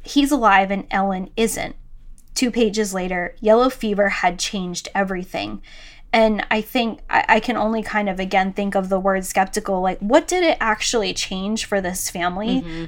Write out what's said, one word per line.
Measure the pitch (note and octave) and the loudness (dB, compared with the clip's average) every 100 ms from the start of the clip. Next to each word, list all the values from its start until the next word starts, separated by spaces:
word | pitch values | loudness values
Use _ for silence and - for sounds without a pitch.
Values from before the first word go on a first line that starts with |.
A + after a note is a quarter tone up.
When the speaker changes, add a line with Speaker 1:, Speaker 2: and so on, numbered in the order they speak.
Speaker 1:
"He's | - C#4+ C#4 | -2 2 2
alive | C#4+ A3 G3 G3 | 4 6 6 4
and | G3 - | 0 -2
Ellen | G3 G3 F#3 F#3 - | -2 0 -2 -6 -2
isn't." | A3+ - - - - - - - - | -2 -2 -8 -10 -16 -18 -18 -20 -10
Two | - B3 | -2 0
pages | A#3 A3 G#3 G#3 F#3+ | 2 2 2 -2 -2
later, | F3+ F#3 F3 - | -2 -4 -4 0
yellow | G#3+ A3+ B3+ | 4 6 4
fever | B3+ A3 G3+ G3+ | 0 -2 2 2
had | - F#3 F3 | 2 0 0
changed | - G3+ F3+ F3 - G3 | -4 -4 -6 -8 -6 -4
everything. | G3 F#3+ F#3 D3+ G#2 - - - - - - | -2 -4 -6 -8 -8 -10 -14 -20 -20 -20 0
And | A3+ A3 G#3 - | 4 4 2 0
I | A3 | -2
think | G#3+ B3+ A3+ - - | -2 -2 -2 -4 0
I, | - - | 2 4
I | A3+ | 2
can | A3 A3 | 2 0
only | G#3+ A3+ | 0 -2
kind | G#3+ G#3+ G3+ | -2 -2 -2
of, | F#3 | -2
again, | F#3+ G3 F#3 | 0 0 0
think | F#3+ G3+ | 0 0
of | G3 F#3 | 0 0
the | F#3+ | 0
word | G3 F#3+ F#3+ | 2 0 0
skeptical. | - G3 - G3+ F#3+ | 0 0 -2 -2 0
Like, | F#3 F#3 | 0 -2
what | G3+ D4 E4 | 2 2 4
did | F4+ E4 | 2 2
it | - | 2
actually | A3+ G#3+ - A#3+ F#3+ | 0 0 0 0 -2
change | F#3 - F#3 G3 A3 - | -4 -6 -4 -4 -4 -2
for | G3+ | -2
this | F3+ F#3 - | -2 -4 -6
family? | F#3 F3 F3+ A3 C4 | -4 -4 -2 -2 -2
Speaker 2:
Mm-hmm. | E3+ E3 | -2 -8